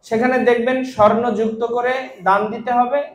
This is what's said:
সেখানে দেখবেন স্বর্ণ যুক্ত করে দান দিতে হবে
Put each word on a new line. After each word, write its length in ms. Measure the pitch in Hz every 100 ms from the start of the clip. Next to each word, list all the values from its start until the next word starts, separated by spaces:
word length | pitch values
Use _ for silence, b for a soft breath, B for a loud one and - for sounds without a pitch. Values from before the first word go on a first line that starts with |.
সেখানে 360 | - 226 254 254
দেখবেন 460 | 233 233 240 262
স্বর্ণ 460 | 254 - 208 208 247
যুক্ত 340 | 208 220 220
করে 440 | 233 240 247 262 262 -
দান 280 | 185 202 214
দিতে 220 | 226 254
হবে 300 | 240 247 285 294